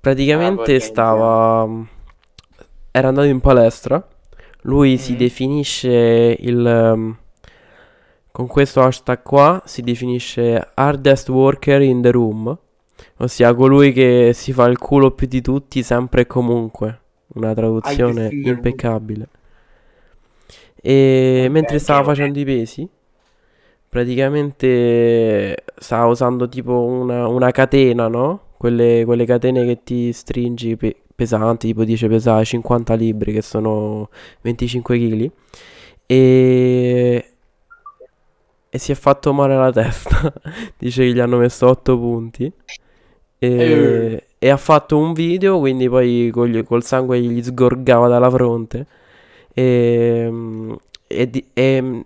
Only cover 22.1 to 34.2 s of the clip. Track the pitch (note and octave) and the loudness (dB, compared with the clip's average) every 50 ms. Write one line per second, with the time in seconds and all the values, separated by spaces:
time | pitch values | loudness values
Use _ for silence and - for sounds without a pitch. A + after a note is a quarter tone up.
22.1 | D3 C#3+ C#3+ C#3+ C#3+ C#3+ C#3+ C3+ C3+ B2 A2+ A#2 - - D3 F#3 _ _ _ _ | 0 -2 -2 -4 -4 -6 -4 -4 -4 -4 -4 -6 -8 -14 -14 -14 _ _ _ _
23.1 | _ _ _ _ _ _ _ _ _ _ _ _ _ _ _ _ - B2 B2 A#2+ | _ _ _ _ _ _ _ _ _ _ _ _ _ _ _ _ -6 -6 -4 -2
24.1 | B2+ A#2+ C3+ C3+ D3 D3+ D3 C#3+ C#3 _ - C3 B2 B2 A#2+ A#2+ A#2 A#2+ A#2 A#2 | -2 -2 -2 0 0 -2 -4 -4 -6 _ 0 2 2 2 2 2 2 2 2 2
25.1 | A#2 A#2 A2+ A2+ G#2+ G2+ G2 G2 - - _ - - - - - A#2+ A2+ A#2 A#2 | 2 2 2 0 0 -2 -2 -4 -8 -10 _ -18 -20 -20 -10 -6 -2 0 2 2
26.1 | A#2+ B2 C3 B2 B2+ B2 B2 A#2+ B2+ B2+ A#2+ A#2+ B2 B2 A#2+ A#2+ B2+ B2+ B2+ B2 | 2 2 0 -2 -2 -2 -6 -6 -6 -10 -6 -4 -2 -2 -2 -2 -4 -4 -4 -4
27.1 | A#2+ A#2+ A#2+ A#2 A#2+ B2+ B2+ B2 B2 - C3 B2+ - C#3 C3+ B2+ A#2 A#2+ A#2 A2+ | -4 -4 -4 -2 -2 0 0 0 2 0 0 2 4 2 4 4 2 0 -2 -2
28.1 | A#2 A#2 B2+ D3 F3+ G3+ _ - - _ - A#2+ A#2+ A#2 A#2 A#2 A#2 A#2 A#2 A#2 | -2 -2 -2 -4 -4 -8 _ -20 -18 _ -4 -2 0 2 2 2 2 2 2 0
29.1 | A#2+ A#2+ A#2+ A2+ B2 A#2+ A#2+ B2+ B2+ C3 A#2+ A#2+ A#2+ A#2+ _ - B2 B2 A#2+ A#2+ | 0 0 0 0 0 0 0 0 0 0 0 0 -2 -4 _ -8 -6 -4 -4 -4
30.1 | A#2 - - - - B2 A#2+ A#2+ A#2+ A#2 A#2 A2+ A2+ A2 - A2 - _ _ _ | -6 -8 -10 -10 -8 -6 -6 -6 -6 -6 -6 -6 -6 -4 -4 -6 -6 _ _ _
31.1 | _ - A#2+ A2+ A#2 G#2+ A2 A2+ A#2 A#2 - A2+ A2+ A2 A2+ A2 A2+ A2 A#2 G#2+ | _ -8 -4 -4 -2 -2 0 -2 -2 -2 -4 -6 -2 -2 -2 -2 -2 -2 0 0
32.1 | A2 A2+ A2+ B2 A2+ A2 A2 - - A#2 A2+ - A#2+ A#2+ A#2 - A2+ A2+ A2+ A2+ | 0 0 2 2 2 2 0 -2 -4 -6 -4 -2 -4 -4 -2 -2 -2 -2 0 -2
33.1 | G#2+ G#2+ G#2 G#2 G#2+ G#2+ G#2+ - - A2+ G#2+ A2 G#2+ G#2+ G#2+ G#2+ G#2+ G#2+ G#2+ - | -2 -4 -6 -4 -4 -6 -6 -6 -6 -4 -4 -2 -4 -4 -4 -6 -8 -10 -12 -14
34.1 | _ - | _ -20